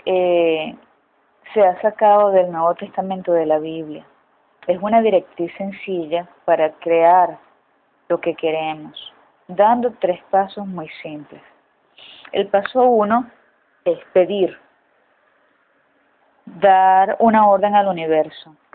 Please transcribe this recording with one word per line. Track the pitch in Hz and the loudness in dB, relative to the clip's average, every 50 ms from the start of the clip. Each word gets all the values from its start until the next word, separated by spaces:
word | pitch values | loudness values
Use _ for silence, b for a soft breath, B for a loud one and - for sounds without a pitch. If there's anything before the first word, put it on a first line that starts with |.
| - | -6
eh, | - 190 185 180 180 175 175 170 165 160 160 156 151 - - _ _ _ _ _ _ _ _ _ _ _ _ _ - - | -4 -2 0 0 0 2 2 2 0 0 -2 -4 -8 -12 -18 _ _ _ _ _ _ _ _ _ _ _ _ _ -6 0
se | 220 208 | 2 2
ha | 185 180 - | 2 2 0
sacado | - 214 208 - 220 208 202 208 208 202 | -2 -4 -2 0 2 4 4 4 4 2
del | 190 190 180 180 175 | 2 2 0 0 -2
Nuevo | 160 165 170 175 | -2 -2 -2 -2
Testamento | - 202 190 - - 190 190 190 190 180 - 175 | -4 -8 -12 -8 -8 -8 -8 -8 -8 -4 -2 -2
de | 165 160 | 0 0
la | 156 156 156 | 0 -2 -2
Biblia. | 151 160 160 160 160 151 151 151 - _ _ _ _ _ _ _ _ _ _ _ _ | -2 -6 -10 -12 -12 -14 -16 -18 -20 _ _ _ _ _ _ _ _ _ _ _ _
Es | - 175 185 | -6 -6 -4
una | 180 208 214 233 226 | -2 0 2 2 2
directriz | 220 196 180 170 - _ - 175 170 - | 2 2 0 -2 -4 _ -10 -10 -10 -10
sencilla | - 196 196 196 - - - 190 175 165 151 156 170 175 - _ _ _ | -10 -12 -12 -12 -14 -12 -10 -8 -8 -6 -6 -6 -8 -8 -8 _ _ _
para | - 170 160 160 156 156 | 0 0 2 2 0 -4
crear | - - 170 170 165 165 170 175 185 180 165 160 - _ _ _ _ _ _ _ _ _ _ _ _ _ - | -4 -4 0 2 4 4 4 6 4 4 2 -2 -8 _ _ _ _ _ _ _ _ _ _ _ _ _ -6
lo | 175 165 | -6 -4
que | - 175 156 | -4 -6 -6
queremos, | - - 165 156 160 160 156 156 156 151 156 151 - - - _ _ _ _ _ _ _ - | -4 -4 -4 -4 -4 -6 -8 -10 -10 -14 -18 -20 -20 -20 -20 _ _ _ _ _ _ _ -8
dando | 180 180 202 214 240 240 233 247 233 - | -2 0 2 2 2 0 -2 -4 -6 -4
tres | - 180 180 - - _ | -4 -4 -4 -4 -6 _
pasos | - 196 196 190 - - 202 | -2 -2 -2 -4 -6 -14 -12
muy | 196 185 175 160 151 - - - | -12 -12 -12 -12 -14 -16 -18 -16
simples. | - - 151 147 - - 151 - _ _ _ _ _ _ _ _ _ _ B B B B B B B B | -16 -16 -16 -18 -20 -20 -20 -20 _ _ _ _ _ _ _ _ _ _ B B B B B B B B
El | - 196 196 | -4 -2 0
paso | - 196 202 - - 254 247 | -2 -2 -2 -2 0 2 2
uno | 254 240 220 208 208 220 240 254 - - _ _ _ _ _ _ _ _ _ - | 4 4 2 2 2 0 -2 -2 -4 -12 _ _ _ _ _ _ _ _ _ -4
es | 180 165 160 - - - | -4 -4 -4 -4 -2 0
pedir, | 185 180 170 202 202 190 - - - _ _ _ _ _ _ _ _ _ _ _ _ _ _ _ _ _ _ _ _ _ _ _ _ _ _ _ _ _ _ _ _ _ _ _ _ _ | 2 2 2 0 -2 -2 -4 -4 -8 _ _ _ _ _ _ _ _ _ _ _ _ _ _ _ _ _ _ _ _ _ _ _ _ _ _ _ _ _ _ _ _ _ _ _ _ _
dar | - - 175 160 202 190 190 190 190 190 190 190 202 - - | -20 -6 0 2 4 4 4 4 4 4 4 2 0 0 0
una | - 233 214 220 214 208 | 2 2 4 4 4 4
orden | 202 190 185 208 208 | 2 2 0 0 0
al | 208 202 196 | 0 0 0
universo, | 185 170 165 160 160 156 156 160 - - - 165 156 _ _ _ | -2 -6 -4 -2 -2 -2 -2 -2 -6 -20 -20 -20 -20 _ _ _